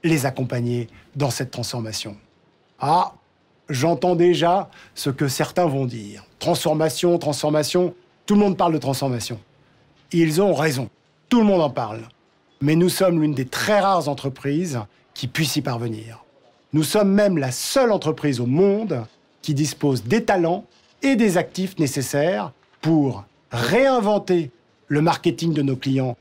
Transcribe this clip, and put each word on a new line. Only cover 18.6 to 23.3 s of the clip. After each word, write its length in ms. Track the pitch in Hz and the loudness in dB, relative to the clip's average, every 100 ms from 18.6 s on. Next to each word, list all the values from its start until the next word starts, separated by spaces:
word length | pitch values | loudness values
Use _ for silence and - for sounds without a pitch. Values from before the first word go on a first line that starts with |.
| 196 202 220 139 110 _ _ _ | 4 2 -2 -6 -8 _ _ _
qui 140 | - | -4
dispose 480 | 143 151 - 147 127 | -2 -2 0 0 0
des 220 | 104 214 | 0 -2
talents 400 | 226 196 165 180 - _ _ _ | 2 0 2 -2 -6 _ _ _
et 120 | 277 | 0
des 240 | 262 220 175 | 2 2 2
actifs 400 | 165 - 185 - | -2 -4 -8 -2
nécessaires 720 | 147 143 131 143 156 202 180 - _ _ | -2 -2 -4 0 0 0 -6 -12 _ _
pour 420 | 156 160 139 101 98 | 0 2 2 -2 -12